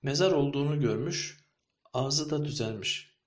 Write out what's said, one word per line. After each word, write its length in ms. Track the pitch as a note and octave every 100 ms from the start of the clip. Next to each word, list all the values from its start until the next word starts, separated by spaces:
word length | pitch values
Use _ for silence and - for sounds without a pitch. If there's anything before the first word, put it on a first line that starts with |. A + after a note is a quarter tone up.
Mezar 300 | C#3 D3 F#3+
olduğunu 500 | D#3+ C#3+ C#3 D3 D3
görmüş, 680 | A#2+ G#2+ D3 F3 - - _ _ _ _ _
ağzı 360 | B2+ C3+ D3 D3+
da 160 | D3+ D3
düzelmiş. 720 | - A2 G#2+ - - - _